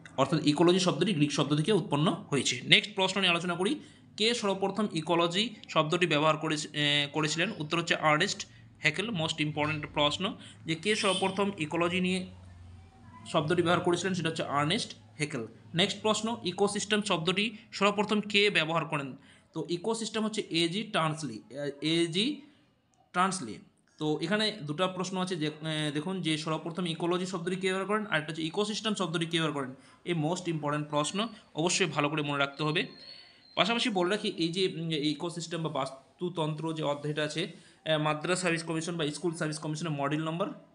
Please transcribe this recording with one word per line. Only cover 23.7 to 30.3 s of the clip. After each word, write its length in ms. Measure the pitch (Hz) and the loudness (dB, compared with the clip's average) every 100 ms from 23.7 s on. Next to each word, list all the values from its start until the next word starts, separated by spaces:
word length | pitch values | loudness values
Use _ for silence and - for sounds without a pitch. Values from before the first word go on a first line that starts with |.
| _ _ - | _ _ -4
তো 200 | 151 151 | -2 0
এখানে 300 | 160 208 214 | 0 0 0
দুটো 360 | - 147 147 185 | -2 -6 -2 -2
প্রশ্ন 300 | 180 180 190 | -2 -4 -2
আছে 180 | 185 180 | -2 -2
যে, 120 | 151 | -2
এ, 440 | 151 160 156 151 | -4 -4 -2 -2
দেখুন 280 | 147 165 190 | -2 -4 -2
যে 160 | 160 151 | -2 -2
সর্বপ্রথম 480 | 160 156 165 165 175 | 0 -2 -4 -4 -4
ইকোলজি 400 | 160 170 180 185 | 0 0 0 0
শব্দটি 300 | 190 170 185 | -4 -4 -2
কে 120 | 190 | 0
ব্যবহার 200 | 190 190 | 0 0
করেন, 180 | 214 208 | -2 0
আর 140 | 156 | -2
একটা 120 | 151 | -2
হচ্ছে 120 | 160 | -4
ইকোসিস্টেম 500 | 160 185 208 202 220 | -4 -2 -2 -2 -2
শব্দটি 320 | 196 175 170 165 | -2 -2 -2 0
কে 120 | 165 | 0
ব্যবহার 160 | 160 | 0
করেন। 220 | 143 127 127 - - - | -2 -6 -10 -20 -12 -4
এই 80 | |
মোস্ট 340 | 170 151 | 0 0